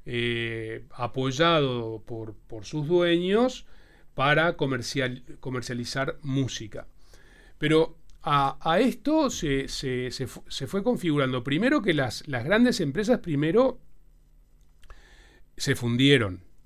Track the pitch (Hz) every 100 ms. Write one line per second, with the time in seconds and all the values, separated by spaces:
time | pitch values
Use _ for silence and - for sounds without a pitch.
0 | - 120 120 117 117 113 110 113 - -
1 | 120 135 131 127 170 160 139 123 113 110
2 | - 113 110 - - 113 - 156 143 175
3 | 175 170 180 214 247 - - - - -
4 | - - 139 151 170 170 143 127 113 143
5 | 127 127 - - 135 127 120 120 120 135
6 | 139 - 143 135 127 - 107 - - -
7 | - - - - - - 151 156 160 -
8 | - - 156 143 135 - 165 175 254 -
9 | 285 311 269 - 151 135 131 - 135 127
10 | 127 - 127 - - - 135 196 214 240
11 | 175 147 131 127 120 147 247 302 202 151
12 | 123 - - 127 135 214 247 - 147 156
13 | 214 247 180 143 156 208 262 - - -
14 | - - - - _ - - - - -
15 | - - - - - - 143 131 123 120
16 | 139 139 101 87 - -